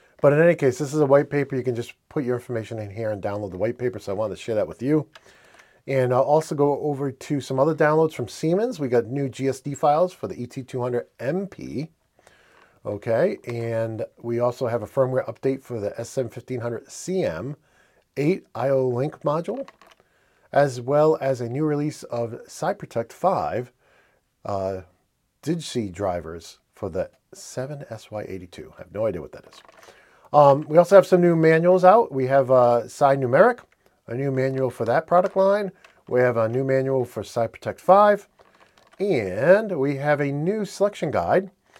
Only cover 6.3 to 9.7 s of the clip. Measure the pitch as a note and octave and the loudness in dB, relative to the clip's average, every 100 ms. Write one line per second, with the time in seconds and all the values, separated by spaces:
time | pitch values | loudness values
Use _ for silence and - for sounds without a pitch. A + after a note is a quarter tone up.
6.3 | D3+ D#3 D3+ C#3+ C#3 D3+ C#3 C#3+ C3 - | 2 0 0 0 0 -4 -4 -6 -8 -6
7.3 | D3 - B2+ D3 D3+ D3+ D#3 D#3+ - A#2+ | -6 -4 0 0 2 2 2 0 -2 -10
8.3 | - D#3+ F3+ A#3+ F3+ C#3 A#2+ G#2+ C#3 C3+ | -6 -2 0 -2 -4 0 0 0 -4 -6
9.3 | A#2+ C3+ B2+ - | -4 -4 -4 -8